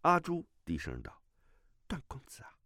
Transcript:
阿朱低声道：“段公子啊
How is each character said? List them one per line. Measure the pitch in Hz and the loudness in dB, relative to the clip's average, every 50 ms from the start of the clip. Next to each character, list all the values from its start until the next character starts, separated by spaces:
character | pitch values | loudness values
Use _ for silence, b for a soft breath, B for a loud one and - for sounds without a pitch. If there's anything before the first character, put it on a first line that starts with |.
阿 | - 165 175 | 8 8 6
朱 | 175 170 175 175 170 - _ _ _ _ | 6 4 0 -2 -2 -4 _ _ _ _
低 | - 82 | -4 -4
声 | 73 - - 64 62 | -2 -2 -6 -8 -8
道 | - - - - _ _ _ _ _ _ - _ _ _ _ _ _ | -10 -12 -18 -20 _ _ _ _ _ _ -20 _ _ _ _ _ _
：“段 | - - 156 - | -8 -8 -8 -8
公 | _ - 135 - | _ -14 -14 -14
子 | - - - | -18 -20 -20
啊 | 110 - - _ _ | -20 -20 -20 _ _